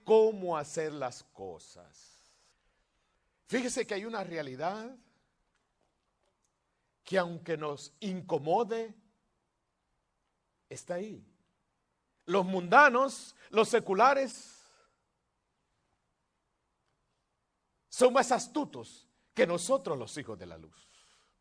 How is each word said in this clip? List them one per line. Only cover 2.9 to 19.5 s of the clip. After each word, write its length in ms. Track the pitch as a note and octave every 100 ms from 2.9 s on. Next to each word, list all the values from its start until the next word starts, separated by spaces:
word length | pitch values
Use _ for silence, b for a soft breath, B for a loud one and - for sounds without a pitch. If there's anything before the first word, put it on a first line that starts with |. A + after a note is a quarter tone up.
| _ _ _ _ _ -
Fíjese 400 | A#3+ B3 B3 A3
que 80 |
hay 100 | G3
una 200 | A3 A3+
realidad 680 | F3+ E3 C#3 B2+ E3 G#3+ A#3 B3+ _ _ _ _ _ _ _ _ _ _ _ _ _ _ _ _ _ _ _ _
que 120 | - F#3
aunque 400 | F3 E3 E3+ D#3+
nos 360 | D3+ C#3+ - -
incomode, 920 | G#3 F#3 - D#3 D3 G3 G#3 A3+ A3+ - _ _ _ _ _ _ _ _ _ _ _ _ _ _ _ _ -
está 260 | C3+ -
ahí. 300 | F3 G#3+ C#3+ - _ _ _ _ _ _ _ _ _
Los 200 | - F#3+
mundanos, 920 | F3+ F#3+ F3 B3+ D4 A#3+ C4+ - - - b
los 180 | G#3 G#3+
seculares, 960 | A3+ - F#3+ B3+ C#4 C4 - - - _ _ _ _ _ _ _ _ _ _ _ _ _ _ _ _ _ _ _ _ _ _ _ _ _ _ _ _ _ _ _ _ -
son 240 | - B3+
más 200 | B3+ A#3+
astutos 760 | A#3 - D#4 C#4 B2+ A2+ - _ _ _
que 140 | -
nosotros 500 | E3+